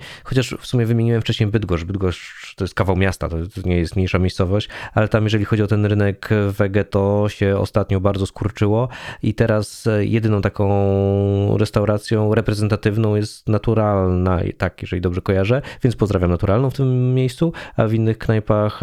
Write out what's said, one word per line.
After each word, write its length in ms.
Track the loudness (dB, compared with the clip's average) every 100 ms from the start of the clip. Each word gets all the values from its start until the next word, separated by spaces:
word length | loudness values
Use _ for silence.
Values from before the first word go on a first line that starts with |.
| -8 -18
chociaż 320 | -4 -2 -2 -6
w 80 | -2
sumie 180 | 0 2
wymieniłem 360 | 2 2 0
wcześniej 280 | 0 0 0
Bydgoszcz. 340 | 0 0 -2 -4
Bydgoszcz 680 | -2 -2 -4 -10 -18 -16 -8
to 80 |
jest 100 | -6
kawał 220 | -2 0 2
miasta, 340 | 0 0 -6
to, 80 | -6
to 320 | -8 -6 -2
nie 80 | 0
jest 180 | 0 -2
mniejsza 240 | 0 0
miejscowość, 500 | 0 0 0 -2 -4 -10 -4
ale 140 | -2 0
tam 160 | 0
jeżeli 220 | 2 0 0
chodzi 180 | 0
o 40 | 2
ten 180 | 2 2
rynek 440 | 2 2 -2 0 0 0
wege, 320 | 0 0 0 0
to 400 | 0 2 2 0
się 280 | 0 0 2
ostatnio 420 | 0 0 0 0
bardzo 260 | 0 0 -4
skurczyło 640 | -2 -6 0 2 2 -2 -6 -14 -6
i 100 | -2
teraz, 540 | 0 2 2 -2 -4 0
e, 180 | 0 2
jedyną 360 | 2 2 2
taką 1160 | 0 0 0 2 2 2 2 2 2 2 2 2
restauracją 800 | 0 0 0 0 0 0 2 2
reprezentatywną 800 | 0 0 0 0 0 2 2 0
jest 340 | -2 -6 -2
Naturalna, 920 | 0 2 2 2 2 2 2 2 0
i 100 | -2
tak, 280 | -2 -4 -4
jeżeli 200 | -6 -4
dobrze 200 | -2 -2
kojarzę, 400 | 0 0 2 0 -2 -2
więc 120 | -2 2
pozdrawiam 340 | 0 2 2
Naturalną 380 | 2 2 2 0
w 40 |
tym 400 | 0 -2 0 0
miejscu, 400 | 0 -2 -2 -2 -4 -6 -2
a 120 | 0
w 60 |
innych 240 | 2 0 0
knajpach, 640 | 0 0 0 0 0 0